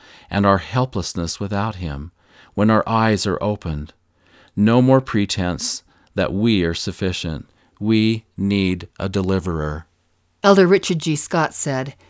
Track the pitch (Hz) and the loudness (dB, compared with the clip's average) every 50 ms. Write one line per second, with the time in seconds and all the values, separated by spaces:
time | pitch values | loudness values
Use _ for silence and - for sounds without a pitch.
0 | - - - - - _ - 101 101 98 98 90 - - - 127 127 127 - 98 | -20 -20 -20 -20 -14 _ -2 2 4 4 2 2 0 -2 -2 -2 -2 0 -2 -6
1 | 87 - - 90 85 80 - - 104 95 104 101 107 113 98 92 87 78 71 71 | -6 -4 -6 -6 -6 -6 -6 -8 -6 -4 -4 -4 -4 -4 -6 -8 -8 -8 -8 -8
2 | 78 85 - _ _ _ _ - - _ _ 98 107 110 110 104 - - 113 110 | -10 -12 -16 _ _ _ _ -20 -20 _ _ 0 2 4 4 2 2 0 0 0
3 | 113 110 107 95 - 101 85 - - 107 107 - - 85 76 73 76 - _ _ | 2 2 0 0 0 -2 -2 -2 -2 -4 -4 -4 -6 -6 -6 -6 -8 -10 _ _
4 | _ _ _ _ _ _ _ _ _ _ _ 101 104 113 120 127 127 131 135 131 | _ _ _ _ _ _ _ _ _ _ _ 2 2 4 6 6 6 6 6 4
5 | 131 - - 104 101 - - 101 90 90 82 - - - - - - _ _ _ | 4 0 0 0 0 0 -2 -2 -2 -2 -2 -4 -6 -8 -8 -10 -12 _ _ _
6 | _ _ _ 95 90 - 85 98 113 117 107 95 85 82 85 - - 101 - - | _ _ _ -2 -2 -2 0 0 2 2 2 2 2 0 -2 -4 -6 -8 -6 -4
7 | 98 90 90 - - 82 78 57 - - _ _ _ _ _ _ 104 110 110 110 | -4 -4 -4 -4 -6 -6 -8 -8 -10 -16 _ _ _ _ _ _ 0 2 2 4
8 | 110 110 110 110 - _ _ - 98 101 101 101 95 92 92 87 101 - _ - | 4 2 0 -2 -6 _ _ -4 -2 0 0 2 2 0 -2 -4 -8 -12 _ -8
9 | 95 95 92 98 92 95 95 92 87 92 82 78 76 76 76 80 - _ _ _ | -6 -2 -2 -2 0 0 0 0 -2 -2 -4 -2 -4 -4 -6 -8 -10 _ _ _
10 | _ _ _ _ _ _ _ _ - 202 196 196 185 175 196 196 - - 180 156 | _ _ _ _ _ _ _ _ 4 6 6 6 6 6 4 2 2 -2 -4 -2
11 | - 160 151 147 - - 190 165 151 - - - - 151 135 131 131 139 - _ | -2 -2 -2 -2 -2 -2 -2 -2 -2 -2 -4 -6 -4 -4 -4 -4 -6 -8 -12 _
12 | _ | _